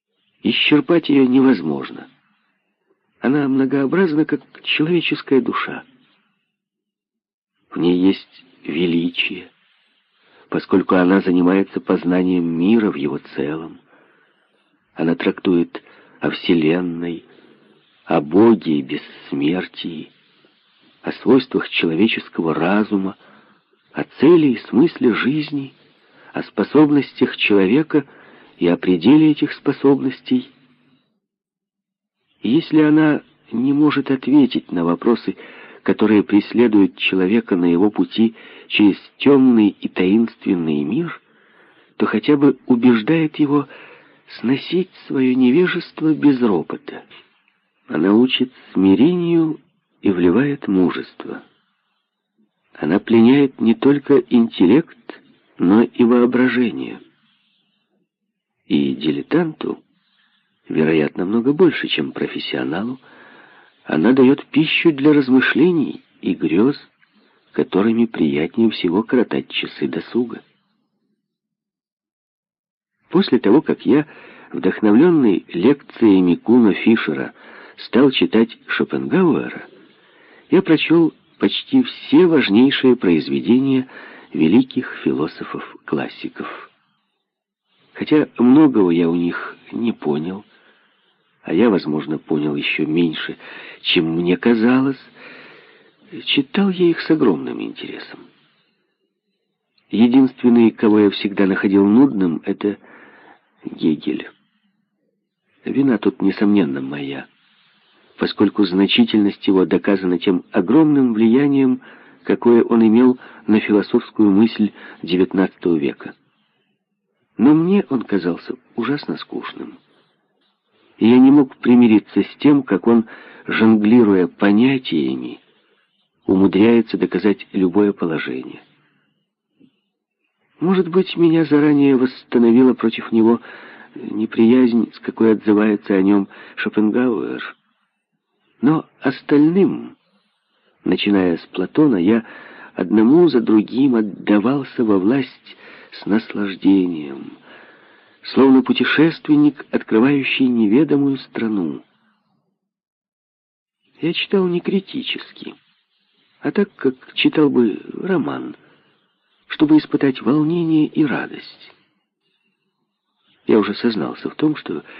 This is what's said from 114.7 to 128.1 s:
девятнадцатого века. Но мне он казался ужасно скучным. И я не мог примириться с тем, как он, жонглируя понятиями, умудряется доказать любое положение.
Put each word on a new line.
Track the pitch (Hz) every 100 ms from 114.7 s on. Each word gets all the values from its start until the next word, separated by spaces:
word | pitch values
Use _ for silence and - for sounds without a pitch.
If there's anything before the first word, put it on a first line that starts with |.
| - - -
девятнадцатого | 82 90 90 95 95 - 90 80
века. | 69 - - - _ _ _ _ _ _ _ _ _ _ _ -
Но | 127
мне | 156 170 202 -
он | 131
казался | - 98 85 87 - - _ -
ужасно | 113 143 - 82
скучным. | - - - - - - _ _ _ _ _ _ _ _ _ _ _ _
И | 107
я | 127
не | 131
мог | 147 131 -
примириться | 120 123 117 107 - 104
с | 95 -
тем, | 143 143
как | 131 95 117
он, | 117 113 - - - -
жонглируя | 90 110 110 104 120 107 95 85
понятиями, | - 101 104 131 135 131 82 65 65 62 60 _ _ _ _ _ _ _ _ -
умудряется | 95 98 95 113 117 113 95
доказать | 90 92 101 98 -
любое | 101 92 92 104
положение. | 98 87